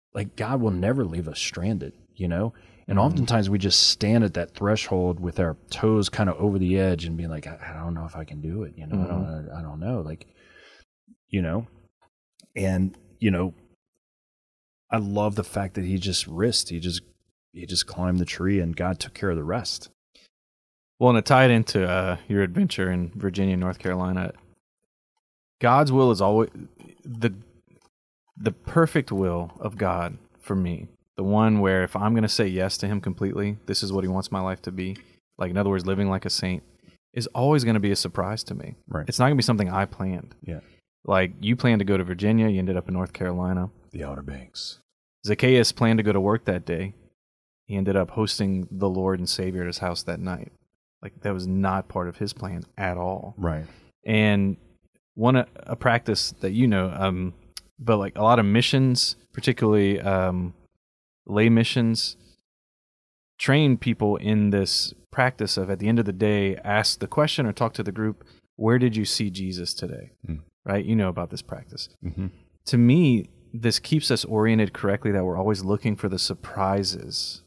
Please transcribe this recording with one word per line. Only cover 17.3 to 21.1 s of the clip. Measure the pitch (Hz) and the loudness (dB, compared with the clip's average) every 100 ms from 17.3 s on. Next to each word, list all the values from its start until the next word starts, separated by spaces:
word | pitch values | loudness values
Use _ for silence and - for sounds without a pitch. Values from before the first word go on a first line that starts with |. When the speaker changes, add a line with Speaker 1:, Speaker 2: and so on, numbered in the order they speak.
| _ _ | _ _
Speaker 1:
he | 87 87 | -18 -8
just | 87 - | -6 -6
climbed | - 90 90 | -4 -2 0
the | |
tree | 87 - 92 98 | -2 -2 0 0
and | 85 82 | 0 -2
God | 90 90 | -4 -4
took | - | -8
care | - 98 | -6 -4
of | 82 | -2
the | |
rest. | 76 101 104 - - _ _ _ _ _ _ _ _ _ _ - | -4 -6 -6 -10 -14 _ _ _ _ _ _ _ _ _ _ 2
Speaker 2:
Well, | 123 | 4